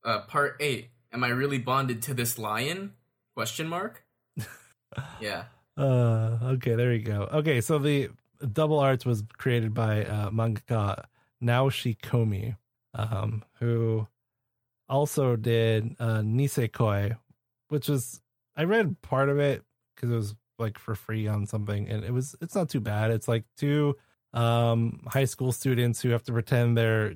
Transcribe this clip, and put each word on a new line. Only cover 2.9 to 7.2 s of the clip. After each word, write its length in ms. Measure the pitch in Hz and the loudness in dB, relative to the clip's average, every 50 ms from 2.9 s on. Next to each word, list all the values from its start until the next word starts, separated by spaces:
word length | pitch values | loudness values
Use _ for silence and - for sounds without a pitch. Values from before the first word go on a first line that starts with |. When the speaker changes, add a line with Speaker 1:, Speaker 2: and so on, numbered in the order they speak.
| - _ _ _ _ _ _ _ _ | -14 _ _ _ _ _ _ _ _
Speaker 1:
Question 320 | - 113 113 - - 160 | -6 -6 -6 -4 -6 -6
mark. 360 | 160 - 175 196 233 - - _ _ _ _ _ _ _ | -4 -4 -6 -6 -8 -10 -16 _ _ _ _ _ _ _
Speaker 2:
<laughs> 80 | - 110 - - - - _ _ _ _ _ - - 135 - - - | -12 -12 -12 -14 -20 -20 _ _ _ _ _ -12 -12 -12 -12 -14 -10
Speaker 1:
Yeah. 220 | 110 104 101 90 - - _ _ _ _ _ | -8 -8 -6 -8 -10 -14 _ _ _ _ _
Speaker 2:
Uh, 640 | - 143 135 131 123 120 117 113 110 113 113 113 113 120 127 135 | -2 2 2 4 4 4 4 4 2 2 0 0 -2 0 -2 -2
okay, 180 | 127 - 123 113 | 0 0 0 0
there 180 | 113 120 123 | 2 2 2
you 120 | 120 110 107 | 2 0 -2
go. 260 | 110 104 104 | -2 -2 -2